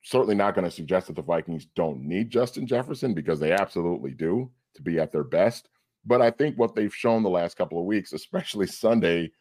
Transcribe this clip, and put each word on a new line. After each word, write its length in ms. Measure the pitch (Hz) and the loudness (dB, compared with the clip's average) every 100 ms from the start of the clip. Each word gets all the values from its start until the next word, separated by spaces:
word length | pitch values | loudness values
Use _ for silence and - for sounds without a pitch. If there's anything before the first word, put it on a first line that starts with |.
certainly 320 | - 127 107 | 0 2 4
not 220 | 101 101 98 | 4 4 2
gonna 140 | 87 | -2
suggest 360 | - 78 92 - | -4 0 0 0
that 100 | 80 | -6
the 60 | |
Vikings 440 | 78 85 82 80 - - | -2 -2 -2 -8 -6 -2
don't 260 | 82 67 | -2 -2
need 260 | 69 90 113 | -4 -4 0
Justin 380 | 117 120 - 123 | 0 0 -4 -2
Jefferson, 480 | 123 131 139 131 | -2 -2 -4 -4
because 240 | 87 76 78 | -2 -2 0
they 140 | 78 | 2
absolutely 580 | 92 95 - 85 87 69 | 2 0 -2 -2 -4 -6
do 400 | 65 80 107 127 _ _ | -4 -2 -2 -4 _ _
to 80 | - | -10
be 160 | - 82 | -4 -2
at 140 | 78 | -2
their 120 | 78 | -4
best. 440 | 69 82 104 117 - _ _ _ | 0 2 2 0 -12 _ _ _
But 160 | - 123 | 2 4
I 120 | 117 | 4
think 260 | 117 147 135 | 4 0 2
what 160 | 113 | 0
they've 200 | - 104 | 2 -2
shown 280 | - 120 113 | 0 2 2
the 80 | 104 | 2
last 260 | 90 85 - | 2 0 -2
couple 220 | 87 85 | -4 -2
of 80 | 90 | -2
weeks, 260 | 107 - | -2 -2
especially 540 | 76 - - - 104 92 | -10 -8 -8 -6 -4 -4
Sunday, 640 | - 110 117 95 85 82 - | 0 2 4 4 2 -2 -8